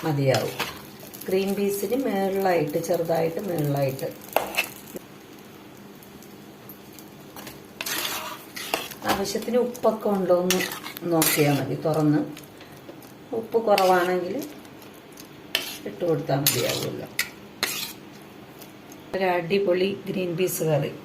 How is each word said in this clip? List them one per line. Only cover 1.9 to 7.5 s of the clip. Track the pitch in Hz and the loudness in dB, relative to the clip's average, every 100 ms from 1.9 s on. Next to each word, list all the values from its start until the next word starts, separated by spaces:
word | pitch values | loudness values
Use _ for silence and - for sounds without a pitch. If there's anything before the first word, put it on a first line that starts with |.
| 254 | 0
മുകളിലായിട്ട്, | 247 196 190 190 190 170 147 165 175 | 0 0 2 2 4 2 2 0 0
ചെറുതായിട്ട് | 170 165 165 165 - 190 | 0 2 2 2 -2 -2
മുകളിലായിട്ട് | 165 147 143 135 135 - - - - - - - - - - - - - - - - - - - - - - - - - - - - - - - - - - - | 0 2 2 0 0 -6 -8 -2 -2 0 -4 -4 -10 -16 -16 -16 -20 -20 -20 -18 -20 -20 -20 -20 -20 -20 -20 -18 -18 -18 -18 -18 -18 -18 -18 -18 -18 -18 -16 -16